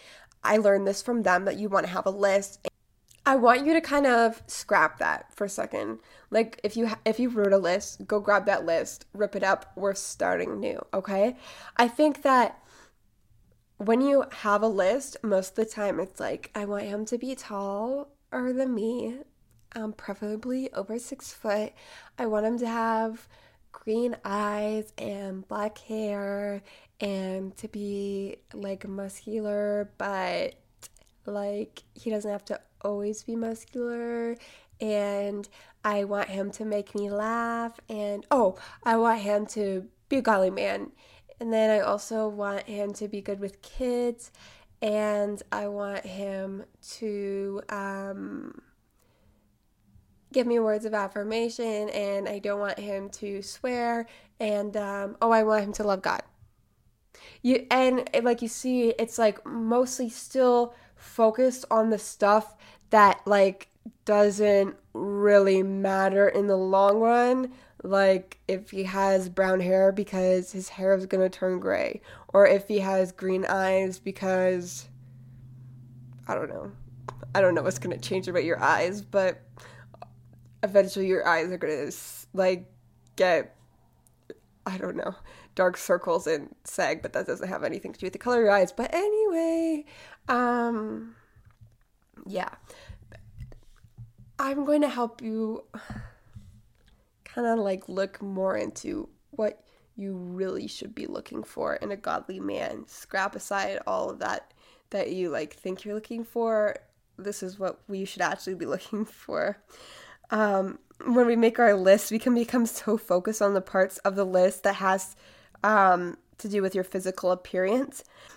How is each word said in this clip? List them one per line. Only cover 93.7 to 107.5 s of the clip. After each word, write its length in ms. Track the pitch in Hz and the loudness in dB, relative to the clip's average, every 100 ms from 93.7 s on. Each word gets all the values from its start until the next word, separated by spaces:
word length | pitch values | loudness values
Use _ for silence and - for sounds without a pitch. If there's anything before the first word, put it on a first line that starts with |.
| - - - - _ - - | -20 -20 -20 -20 _ -20 -4
I'm 260 | 269 277 277 | -2 -2 2
going 160 | 294 | 2
to 80 | 285 | 2
help 320 | 240 233 233 | 0 -6 -6
you 420 | 226 220 220 226 - 220 - - - - _ - - - _ _ _ _ _ _ | -6 -4 -4 -6 -12 -18 -14 -14 -14 -20 _ -20 -20 -20 _ _ _ _ _ _
kinda, 320 | - - 240 226 | -12 -4 0 0
like, 340 | 196 190 - | 0 -4 -6
look 320 | 190 196 - | -4 -4 -6
more 340 | 196 190 190 214 | -8 -4 -2 -2
into 540 | 208 - - - - _ _ | -4 -8 -8 -8 -10 _ _
what 320 | 285 214 - _ _ _ - | -4 -4 -4 _ _ _ -12
you 180 | 196 | -10
really 540 | 185 180 180 190 190 - | -8 -10 -6 -6 -6 -8
should 260 | - - | -12 -14
be 140 | - - | -12 -10
looking 360 | - - - | -10 -10 -12
for 320 | - - - - | -12 -6 -4 -4
in 160 | 208 | -6
a 60 | 202 | -8
godly 420 | - - - 190 | -4 -6 -6 -10
man. 440 | 196 202 - - - | -6 -6 -6 -8 -14
Scrap 480 | - - 190 196 202 | -20 -8 -4 -4 -6
aside 440 | - 196 190 196 - | -6 -4 -4 -6 -4
all 240 | 190 202 | -4 -4
of 80 | - | -6
that, 340 | 107 - - _ _ _ _ | -6 -6 -8 _ _ _ _
that 200 | 202 127 | -6 -4
you, 180 | 185 175 | -4 -4
like, 240 | - 156 | -4 -8
think 300 | - 190 185 | -10 -10 -8
you're 120 | 208 214 | -8 -10
looking 280 | 214 233 | -8 -10
for. 520 | 226 233 226 220 208 - - _ _ - | -8 -4 0 2 0 -2 -12 _ _ -12
This 240 | 196 202 | -10 -8
is 160 | 185 | -10